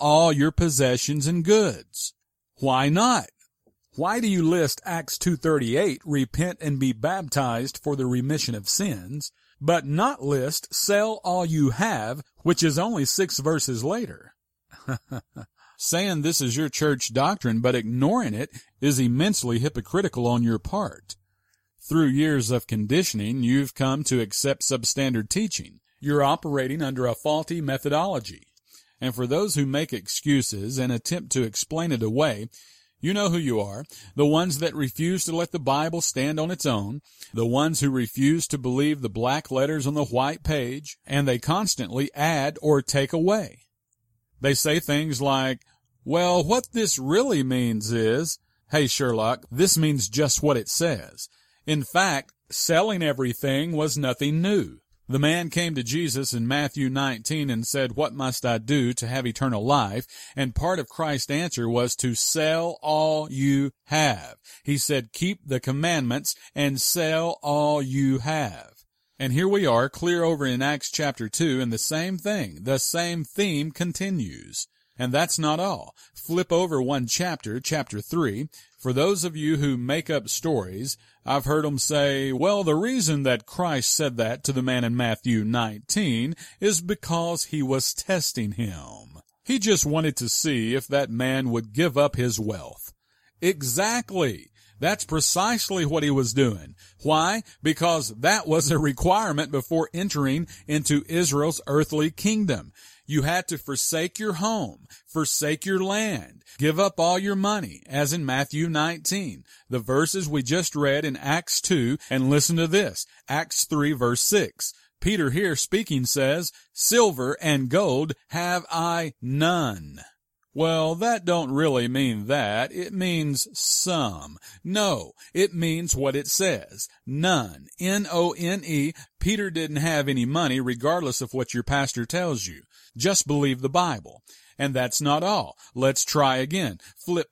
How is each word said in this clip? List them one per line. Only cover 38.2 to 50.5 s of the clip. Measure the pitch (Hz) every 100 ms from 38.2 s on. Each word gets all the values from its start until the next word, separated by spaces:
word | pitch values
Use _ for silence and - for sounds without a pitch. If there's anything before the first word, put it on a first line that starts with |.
| 139 165 -
to | 147
believe | 127 127 147 147
the | 120
black | 101 120 147 -
letters | 131 139 156 131
on |
the | 147
white | 120 120 135 160
page, | 151 151 120 135 147 - -
and | 139 139
they | 123
constantly | 139 180 208 - 98 123 143
add | - 151 156 139 151
or | 151 143
take | - 143 135
away. | 165 175 214 156 - _ _ _ _ _ _ _ -
They | 139
say | 135 156 160
things | 151 147 156 127
like, | 139 135 131 127 _ _ _ _
"Well, | - 165 180 180
what | 151 240 -
this | 233 208 -
really | 131 180 269 170
means | 131 127 120 110 104
is," | 117 110 123 165 - _ _ _
"Hey, | 151 135
Sherlock, | - 131 110 110 123 -
this | 120 185 165
means | 156 143 101
just | 127 147 -
what | 147